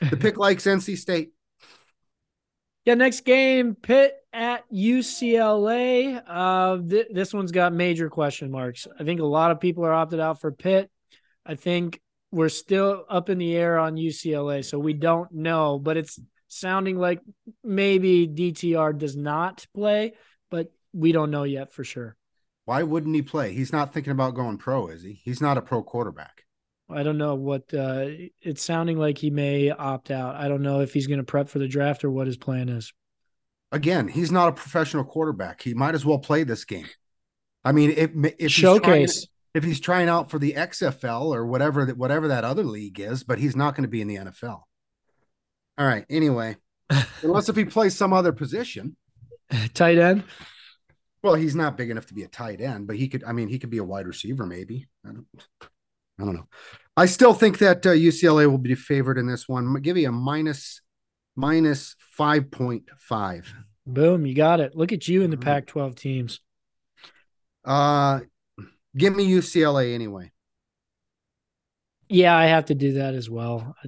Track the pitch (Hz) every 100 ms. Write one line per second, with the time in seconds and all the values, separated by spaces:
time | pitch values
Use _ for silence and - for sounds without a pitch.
0 | 147 139 208 202 202 190 202 196 190 185
1 | - 170 156 _ _ _ _ _ _ _
2 | _ _ _ _ _ _ _ _ - 240
3 | 262 254 254 254 262 262 240 202 - 262
4 | 277 - _ 226 233 240 - 196 214 254
5 | 240 - 240 226 220 214 208 240 247 247
6 | 269 247 - 175 185 185 185 185 170 208
7 | 226 185 190 208 185 180 175 170 175 165
8 | 160 160 147 - 139 135 127 120 - -
9 | 151 175 151 156 165 160 180 170 165 160
10 | 160 165 160 156 156 143 185 190 190 _
11 | _ _ _ _ - 151 180 175 175 -
12 | _ _ _ 175 160 - - 196 196 196
13 | - 180 175 180 170 170 170 165 160 160
14 | 160 151 165 147 143 143 127 143 151 151
15 | 165 165 175 160 160 165 151 143 147 160
16 | 151 - 123 _ - - 185 190 190 185
17 | 180 175 - - - - 233 196 196 190
18 | 185 180 165 151 180 156 170 165 156 147
19 | 147 143 147 151 180 185 - 202 208 208
20 | 220 220 _ _ - 170 170 _ _ 180
21 | 160 165 151 147 143 139 135 - 131 -
22 | 117 - _ _ _ _ - 131 156 160
23 | 151 156 139 160 110 101 131 156 143 160
24 | 139 135 131 123 120 101 - 131 87 82
25 | 90 101 - 123 147 131 - 120 104 120
26 | 107 78 - _ _ _ _ _ - 151
27 | 147 151 151 135 135 139 - 147 135 131
28 | 139 156 180 _ 170 143 - 165 170 160
29 | 151 139 151 147 143 143 143 151 139 131
30 | - 135 127 143 143 139 143 139 135 147
31 | 135 143 127 143 139 143 135 139 143 143
32 | 143 131 131 127 - 127 123 117 107 -
33 | _ _ _ _ _ _ - 147 151 180
34 | 101 139 170 180 170 - 139 170 151 151
35 | 135 156 156 98 90 - 123 117 139 160
36 | 139 147 - 151 147 110 - 95 78 -
37 | _ _ _ _ _ _ 131 151 147 156
38 | 160 160 151 - 160 - 185 202 196 160
39 | 127 - - _ _ 160 165 147 - 180
40 | 170 170 - 156 139 139 175 - 165 135
41 | 120 117 156 123 117 127 147 143 131 123
42 | 127 151 156 127 113 170 160 104 104 95
43 | 101 127 123 117 143 131 147 143 127 113
44 | 104 101 95 - 120 110 _ _ _ _
45 | _ _ _ _ _ _ _ - 143 110
46 | - 151 156 120 113 104 _ _ - 139
47 | 120 - 160 196 202 208 202 220 202 196
48 | 196 185 175 - 139 180 247 104 123 -
49 | _ _ - - - 123 110 - 170 170
50 | 175 196 - - - - - _ _ _
51 | _ _ 202 160 160 156 156 131 120 110
52 | - 101 92 - 117 95 131 107 101 110
53 | 135 131 120 117 107 127 127 113 92 98
54 | 92 80 107 135 95 87 92 123 139 _
55 | 104 107 - - _ _ - _ _ _
56 | _ - 101 87 - - - - _ -
57 | 180 - 247 208 220 - 202 180 190 160
58 | 165 160 170 151 147 135 123 127 - 139
59 | 131 131 123 120 - 127 123 139 143 180
60 | 139 117 131 151 156 139 - - _ _
61 | _ _ _ - 139 160 156 135 - -
62 | _ - 147 151 139 - 123 117 - -
63 | - 113 98 87 - - - _ - 127
64 | 160 180 139 131 156 170 135 160 165 202
65 | - 185 180 147 135 143 135 151 135 123
66 | 139 131 117 - _ _ _ _ _ _
67 | - _ _ _ _ _ 139 139 143 143
68 | 139 135 - _ _ - - _ _ 131
69 | 190 196 196 185 170 175 151 139 123 120
70 | 113 95 85 _ _ _ _ _ _ _
71 | _ _ _ _ _ _ _ _ _ _
72 | - 185 180 165 160 160 156 143 139 135
73 | 135 131 113 117 117 117 120 -